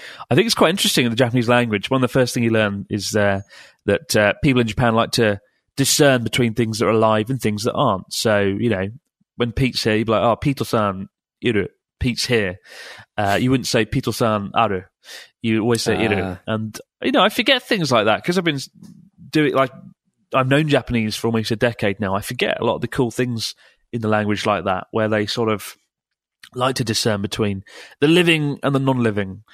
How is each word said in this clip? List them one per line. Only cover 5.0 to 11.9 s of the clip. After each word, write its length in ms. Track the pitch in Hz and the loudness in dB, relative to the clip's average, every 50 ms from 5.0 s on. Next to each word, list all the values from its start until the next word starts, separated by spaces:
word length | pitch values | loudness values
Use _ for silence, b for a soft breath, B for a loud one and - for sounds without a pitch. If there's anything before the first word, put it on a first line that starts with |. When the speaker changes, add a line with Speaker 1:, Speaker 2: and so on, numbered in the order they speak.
| 117 - | 0 0
Speaker 1:
to 280 | - - 117 107 101 98 _ _ _ _ _ _ _ | 0 2 2 2 0 -2 _ _ _ _ _ _ _
discern 480 | - 135 - - - 147 143 131 123 113 | -2 0 0 2 4 4 4 4 2 0
between 300 | 113 - - 123 117 107 | -2 -2 0 -2 0 0
things 240 | 120 117 110 110 104 | -2 -2 -2 0 0
that 60 | 113 | 0
are 40 | 90 | 2
alive 400 | 113 110 110 110 110 107 107 110 | 2 4 4 4 2 2 0 -2
and 100 | 135 120 | -4 -4
things 220 | - 110 107 104 107 | -2 -4 -2 -2 -4
that 80 | 127 - | -2 -2
aren't. 380 | - 147 120 101 92 - - | 0 0 0 0 -2 -6 -8
So, 280 | - - - 113 107 101 | -6 -2 0 2 2 2
you 280 | 101 98 98 101 113 120 | 2 0 -2 -2 -2 -2
know, 200 | 107 92 95 101 117 - _ _ _ _ _ _ _ | -2 -2 -4 -6 -10 -14 _ _ _ _ _ _ _
when 160 | - 120 120 | -4 -4 -2
Pete's 320 | 110 - 135 123 - - - | 0 0 -2 0 0 -2 0
here, 100 | 113 107 | 0 2
you'd 120 | 107 113 107 | 2 2 2
be 40 | |
like, 100 | 110 101 92 | 2 2 4
"Oh, 100 | 120 107 | 2 2
Pito-san 720 | - - 143 135 - 120 - - 117 107 101 95 95 98 - _ _ _ _ _ _ - | 2 0 -2 -2 -2 -4 -2 0 0 0 0 -2 -6 -10 -14 _ _ _ _ _ _ -2
iru. 240 | 131 113 101 90 - _ _ _ _ | 0 0 0 -2 -4 _ _ _ _